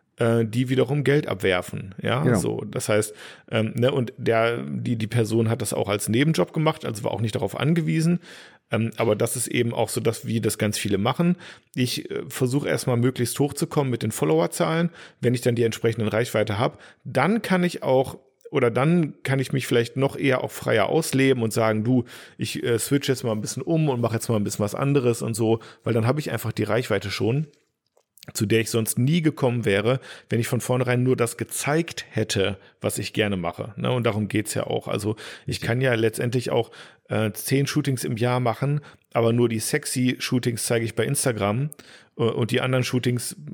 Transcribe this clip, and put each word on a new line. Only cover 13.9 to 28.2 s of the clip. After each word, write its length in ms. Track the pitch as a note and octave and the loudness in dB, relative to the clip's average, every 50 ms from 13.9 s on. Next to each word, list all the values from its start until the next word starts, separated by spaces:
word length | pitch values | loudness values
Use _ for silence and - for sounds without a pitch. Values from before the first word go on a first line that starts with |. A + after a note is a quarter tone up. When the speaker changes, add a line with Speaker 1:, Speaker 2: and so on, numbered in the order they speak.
Speaker 1:
mit 120 | A#2 - | -2 -2
den 100 | - A2 | -4 -6
Followerzahlen. 760 | - - D3 D#3 D#3+ D#3+ E3+ D#3+ - - E3 D#3+ D#3+ E3 F3 E3+ - - - - - _ | -2 -2 0 2 2 2 2 0 0 0 0 0 2 0 0 0 -2 -8 -16 -20 -10 _
Wenn 140 | B2+ A#2+ B2+ | 0 0 0
ich 80 | B2 | 2
dann 140 | - B2 A#2 | 2 0 2
die 80 | A2+ A#2 | 2 2
entsprechenden 440 | A2+ A2 - - A2+ A2 A#2 G#2+ G#2+ | 0 0 0 0 0 0 0 -2 0
Reichweite 500 | G#2 A2 B2 - - A2 G#2+ A2+ G#2 G#2 | 0 0 0 0 0 0 0 2 0 0
hab, 220 | C3 - - - - - - _ _ | 0 -2 -2 -6 -14 -20 -20 _ _
dann 380 | C3 A2+ B2+ C#3 F3+ A3+ A3+ | -4 0 2 2 2 2 0
kann 220 | - - F#3 F3+ F3+ | 0 0 2 2 2
ich 180 | F3 - - | 0 -2 -2
auch, 360 | - C#3 C3 C3 C3 - - - - _ _ _ _ - | 0 2 2 4 2 0 -4 -12 -18 _ _ _ _ -4
oder 200 | - C#3 B2 A#2+ | 0 2 2 2
dann 440 | A2 B2 C3+ D#3+ F3 F3+ D#3 - - - | 2 2 2 4 4 4 2 0 -4 -6
kann 180 | - B2+ C3+ C3+ | -4 -2 0 0
ich 120 | B2+ - | 0 0
mich 140 | C#3+ C3 - | -2 -4 0
vielleicht 300 | - B2+ A#2+ A#2+ - - | 2 4 4 4 2 0
noch 200 | C3 C3+ C#3 - | 0 0 0 0
eher 280 | - - C3+ C3 B2+ - | 0 2 2 2 2 -2
auch 60 | - | -4
freier 380 | - - - B2 A#2 G#2+ G2 - | -8 -6 0 2 2 4 4 4
ausleben 520 | - D#3+ E3 - - C3 C3+ C3+ C3 B2 | 2 2 2 2 2 4 4 4 4 4
und 100 | A2+ A2 | 2 0
sagen, 320 | - A#2+ A2+ A2 A2 G#2+ G#2+ | 0 2 2 2 2 2 2
„Du, 200 | A#2+ B2+ B2 A#2+ - - - - - - - | 4 2 2 2 0 -8 -20 -20 -20 -8 -8
ich, 240 | A#2+ - - D3 | -6 -6 -4 -4
äh, 160 | - B2 A#2 A2 | 0 0 0 0
switch 300 | - - C#3 C#3 - - | 2 2 0 0 2 0
jetzt 160 | B2+ - - | -2 -2 -2
mal 80 | A#2 | -2
ein 80 | G#2+ G#2+ | -2 -2
bisschen 220 | G#2 - - - | -4 -6 -8 -6
um 260 | - - E3 D#3+ D#3 D3 | -2 0 0 2 2 2
und 100 | B2+ A#2+ | 0 0
mach 120 | A#2+ A2 | 0 0
jetzt 160 | A#2 A2 - - | -2 -2 0 0
mal 80 | A2+ | 0
ein 80 | G#2 G2+ | 0 0
bisschen 200 | G2 - - G#2 | -2 -2 -2 -2
was 100 | G2+ - | -2 -2
anderes“ 460 | - C#3 C#3 C#3+ C#3+ B2 A#2+ A#2 - | -2 0 2 2 4 4 2 0 0
und 120 | C3+ A#2 A2 | -2 -4 -2
so, 260 | A2 A2+ A2 A2+ A2+ - - - - _ | 0 2 2 2 0 -2 -8 -20 -8 _
weil 80 | C3 A#2+ | 0 0
dann 120 | A#2 A2 | 2 2
hab 120 | A#2+ C#3+ D3+ | 2 0 0
ich 120 | - - | -2 -4
einfach 220 | A#2+ A2 - G#2+ | -6 -4 -4 -4
die 120 | - - G#2+ | -2 -2 -2
Reichweite 460 | G2+ G#2 B2 B2+ - G#2 G2 - G2 | 0 0 0 0 0 -2 -2 -2 -4
schon, 380 | - - G#2 A2 B2+ D3 D#3 - _ _ _ _ _ _ _ _ _ _ _ _ _ - | -4 -2 0 0 0 0 -2 -4 _ _ _ _ _ _ _ _ _ _ _ _ _ -20